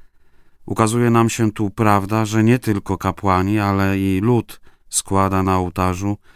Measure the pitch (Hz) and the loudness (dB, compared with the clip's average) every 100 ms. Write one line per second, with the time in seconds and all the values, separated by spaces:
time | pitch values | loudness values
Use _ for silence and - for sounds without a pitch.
0 | - _ _ - - - - 101 110 120 | -20 _ _ -20 -20 -18 -6 -2 0 2
1 | 120 117 113 - 110 104 101 104 107 101 | 2 2 2 0 -2 -2 -4 0 2 2
2 | 98 113 107 110 110 127 113 98 - 95 | 0 -2 0 2 4 2 0 -4 -4 -4
3 | 95 87 101 92 95 107 101 98 98 98 | -4 -2 0 0 2 0 0 0 0 0
4 | 98 95 110 120 - - - - _ - | 0 0 2 0 -2 -10 -20 -20 _ -8
5 | - 98 95 95 95 92 90 92 92 90 | -2 0 2 0 0 0 -2 -2 -2 -2
6 | 101 101 - | -4 -6 -10